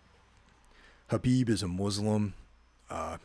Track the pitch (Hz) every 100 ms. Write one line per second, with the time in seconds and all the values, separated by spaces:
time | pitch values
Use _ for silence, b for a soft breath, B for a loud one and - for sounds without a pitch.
0 | _ _ _ _ _ _ b b b b
1 | b 113 127 127 120 104 95 90 101 101
2 | 107 107 104 - - - _ _ - 82
3 | 80 85